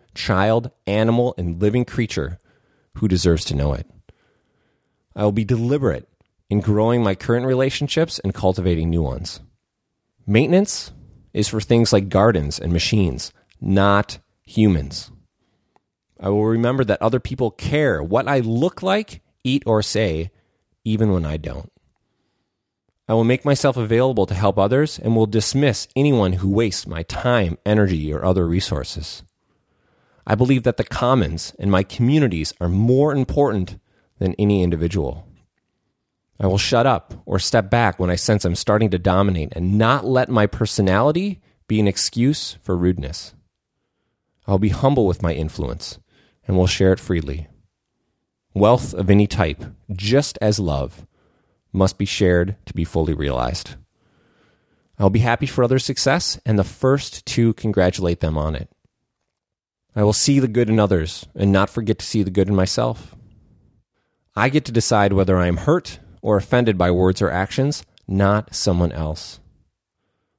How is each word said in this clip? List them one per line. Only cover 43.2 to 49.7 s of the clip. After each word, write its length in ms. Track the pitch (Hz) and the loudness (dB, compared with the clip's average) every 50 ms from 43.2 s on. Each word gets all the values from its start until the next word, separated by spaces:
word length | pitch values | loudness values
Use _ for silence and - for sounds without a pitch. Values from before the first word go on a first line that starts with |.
| - - - _ _ _ _ _ _ _ _ _ _ _ _ _ _ _ _ _ _ _ _ _ _ | -14 -16 -20 _ _ _ _ _ _ _ _ _ _ _ _ _ _ _ _ _ _ _ _ _ _
I'll 120 | - 98 95 | -2 0 0
be 100 | 104 104 | 2 0
humble 380 | 95 - 139 135 143 131 110 | 0 0 0 0 2 2 2
with 160 | 95 85 - - | 0 0 0 -2
my 100 | 85 78 | -4 -2
influence 640 | 71 78 78 - - 73 64 58 - - - - - _ _ _ _ _ _ _ _ _ | -2 -6 -6 -6 -6 -8 -8 -8 -10 -12 -16 -16 -18 _ _ _ _ _ _ _ _ _
and 100 | - 95 | -2 0
will 120 | 92 92 92 | 2 2 2
share 240 | - - 98 95 95 | 2 2 2 2 2
it 80 | - | 2
freely. 480 | - - 92 85 78 69 69 78 78 - - _ _ _ _ _ _ _ _ _ _ _ _ _ _ _ _ _ _ _ _ | -2 -4 -4 -4 -4 -6 -8 -10 -12 -14 -18 _ _ _ _ _ _ _ _ _ _ _ _ _ _ _ _ _ _ _ _
Wealth 400 | 98 101 107 120 120 - - - | 2 4 4 4 2 0 -4 -6
of 160 | 90 95 92 | -4 2 4
any 160 | 101 104 104 | 4 4 4
type, 380 | - - - 95 78 73 - - - | 2 0 -2 -2 -2 -2 -6 -12 -16